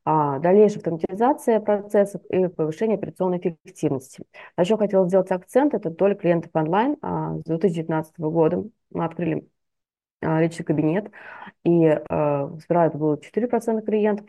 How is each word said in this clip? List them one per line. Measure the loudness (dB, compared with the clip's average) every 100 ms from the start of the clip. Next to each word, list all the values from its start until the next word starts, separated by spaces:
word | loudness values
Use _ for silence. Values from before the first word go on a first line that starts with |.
А, | -2 0 2 0
дальнейшая | 4 6 4 2
автоматизация | -6 -4 -4 0 0 0 0 0
процессов | 0 -2 0 0 0 -2 -4
и | -2 -2
повышение | -2 -4 -2 -2 -2
операционной | -4 -4 -2 -2
эффективности. | -4 -6 -12 -4 -2 -2 -8 -18 -20 -20 -8 -2
На |
чём | 0 2
хотела | 2 2 4
сделать | 2 2
акцент, | -2 -2 2 2
это | 0 -4
доля | 0 0
клиентов | 2 0 0 0
онлайн. | -2 0 0 0 -2
А, | -4 -6 -4 -6
с |
две | -4 -2
тысячи | 0 -2
девятнадцатого | -2 -4 -4 -6 -4
года | 2 2 0 -6 _ _
мы | -6
открыли, | -6 -4 -4 -4 -8 _ _ _ _ _ _ _
а, | -2 0
личный | 0 -2
кабинет, | -2 0 0 0 -4 -12 -20 -20 -20 -6
и, | 2 4 4
э, | 2 -2 -2 0 -2 -4 -8
сперва | -2 2 2
это | 2
было | -2 -2
четыре | -4 -4 -2
процента | -2 -2 -4
клиентов, | -2 0 0 -2